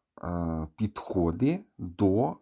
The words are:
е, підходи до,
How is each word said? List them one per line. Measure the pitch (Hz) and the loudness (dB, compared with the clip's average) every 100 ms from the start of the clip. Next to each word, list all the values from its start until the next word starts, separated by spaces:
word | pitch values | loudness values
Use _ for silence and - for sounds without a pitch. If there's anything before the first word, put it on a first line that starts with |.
| _ - | _ -12
е, | - 87 82 80 78 - | -6 -2 -2 -2 -6 -4
підходи | 107 - - 95 85 82 131 180 - - | -4 -4 -4 2 2 2 2 0 -6 -12
до, | 90 87 101 98 143 - | -10 2 4 4 2 -2